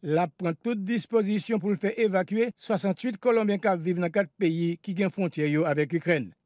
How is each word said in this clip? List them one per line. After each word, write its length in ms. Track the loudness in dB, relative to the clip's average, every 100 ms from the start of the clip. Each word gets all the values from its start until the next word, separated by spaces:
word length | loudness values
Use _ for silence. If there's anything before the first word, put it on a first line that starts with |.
l'ap 300 | -2 0 0 -2
pran 200 | -4 -4
tout 220 | -4 -4 -2
dispozisyon 760 | -4 0 0 2 -2 0 -2
pou 120 | 0
l 60 | -2
fè 140 | -2 0 2
evakye 460 | 2 0 0 -2 -4
swasantwit 600 | -2 0 0 -2 -4 -2
kolonbyen 380 | 2 2 2 2
k'ap 180 | 2 0
viv 180 | 0 0
nan 100 | 0
kat 180 | 0 -2 0
peyi 360 | 0 2 0 -2
ki 140 | -6 -2
gen 160 | -2 0
fwontyè 320 | -4 0 0
yo 120 | 2 2
avèk 260 | 2 0 0
Ikrèn. 280 | 2 0 0 -10